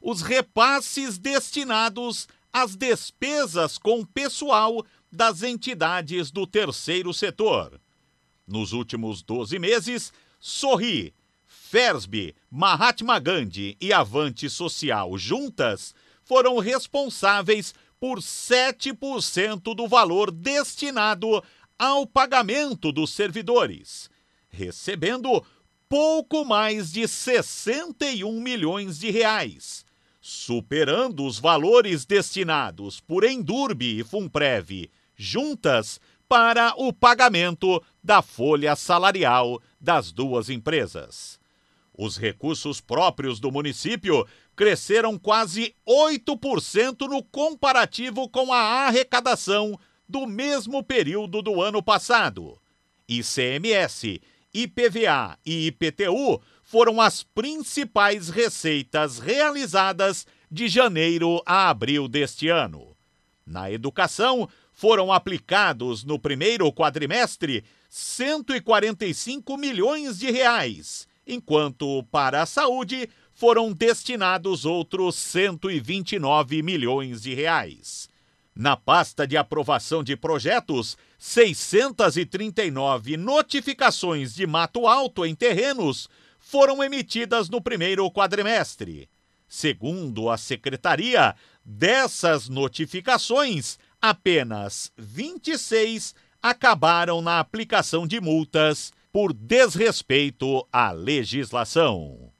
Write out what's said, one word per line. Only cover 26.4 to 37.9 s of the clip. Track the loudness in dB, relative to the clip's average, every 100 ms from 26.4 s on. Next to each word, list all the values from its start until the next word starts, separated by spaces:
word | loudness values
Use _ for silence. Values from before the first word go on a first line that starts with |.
mais | 0 2 2 -2 -6
de | -4 -4
sessenta | -4 0 0 0 -6 -4 -4 -4 -6 -4
e | -4
um | -4 -6
milhões | -6 -4 -2 -2 -6 -8
de | -4
reais, | 2 2 2 -4 -10 -16 -18 _ _ _ _
superando | -16 -14 -4 -4 -2 -2 0 2 -2 -2 -6
os | 0
valores | 4 4 6 6 6 0
destinados | 2 2 2 -4 -2 0 -2 -6 -14 -14
por | _ 2
Endurbe | 2 2 -4 -2 -2 -2 -4 -4
e |
Funprev | -4 -6 -4 0 0 0 -4 -10 -12 _ _ _
juntas | -6 -4 -4 -2 2 2 0 -10 _ _ _
para | 4 4 4 2 2
o | -4
pagamento | 6 6 8 6 6 0 0 2 2 -2